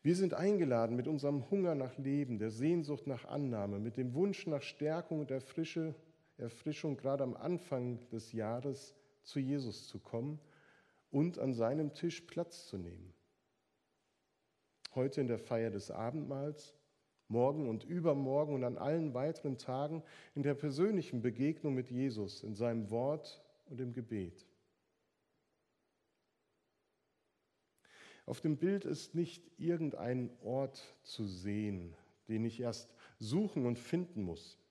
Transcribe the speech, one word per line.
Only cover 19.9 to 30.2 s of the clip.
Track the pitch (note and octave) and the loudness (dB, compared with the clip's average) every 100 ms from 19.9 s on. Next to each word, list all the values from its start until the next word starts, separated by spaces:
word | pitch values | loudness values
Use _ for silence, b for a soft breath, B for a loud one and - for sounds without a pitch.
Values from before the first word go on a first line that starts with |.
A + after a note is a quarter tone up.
| D#3+ D#3 B B | -4 -8 B B
in | C#3+ | -2
der | C#3 | 0
persönlichen | C#3+ D3+ C3+ G3 G3+ - B2 | 2 -2 2 4 4 0 0
Begegnung | A#2+ A2+ C#3+ D#3 D#3 | 0 2 0 2 0
mit | C3 B2 | 0 0
Jesus, | B2 C3+ A2 G2+ - | 0 0 0 -4 -6
in | G#2 | -8
seinem | G2+ A#2+ A#2 G2+ | 0 0 2 0
Wort | A2+ C3 D3+ - - - _ | 0 2 0 -6 -18 -20 _
und | - B2+ | -14 -6
im | B2+ | -6
Gebet. | A#2+ A2+ A2 F2+ F2 - _ _ _ _ _ _ _ _ _ _ _ _ _ _ _ _ _ _ _ _ _ _ _ _ _ _ _ _ _ _ _ _ _ B B B B - | -6 -4 -4 -4 -8 -20 _ _ _ _ _ _ _ _ _ _ _ _ _ _ _ _ _ _ _ _ _ _ _ _ _ _ _ _ _ _ _ _ _ B B B B -10
Auf | B2 | -2
dem | D#3+ D3 | 0 2
Bild | F3+ G3 - | 4 2 0
ist | D3+ - | -4 -2
nicht | E3 E3+ - - - | -2 -2 -4 -20 -2
irgendein | E3 E3+ D#3 - A2+ B2+ | 0 2 0 0 0 0